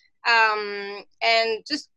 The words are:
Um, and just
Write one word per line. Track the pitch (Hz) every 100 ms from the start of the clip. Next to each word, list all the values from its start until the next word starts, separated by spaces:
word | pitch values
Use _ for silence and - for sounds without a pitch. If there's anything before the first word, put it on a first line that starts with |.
| _ _ 233
Um, | 226 220 214 208 202 202 202 - _
and | 226 226 226 220 -
just | 294 -